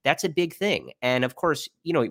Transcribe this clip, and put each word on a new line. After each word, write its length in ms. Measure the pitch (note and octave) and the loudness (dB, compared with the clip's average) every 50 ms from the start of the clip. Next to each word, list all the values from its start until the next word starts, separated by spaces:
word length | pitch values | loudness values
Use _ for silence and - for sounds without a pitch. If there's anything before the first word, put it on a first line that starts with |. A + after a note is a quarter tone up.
| - | 0
that's 220 | C3 D#3 - - | 0 0 2 0
a 40 | F#3 | -2
big 240 | D3+ - F3 E3 - | 0 0 -2 -2 -2
thing. 380 | - F#3+ G#3 E3+ E2+ B1+ B1 - - | -2 0 0 0 0 -2 -8 -10 -2
And 220 | - B2+ B2+ B2+ B2+ | 0 2 2 2 2
of 120 | B2 - | 0 -2
course, 340 | - - E3+ D3+ C#3 - - _ _ - | -2 0 0 0 0 -4 -12 _ _ -4
you 100 | D#3+ E3+ | 0 2
know, 120 | D3+ A#2+ G2+ | 2 2 2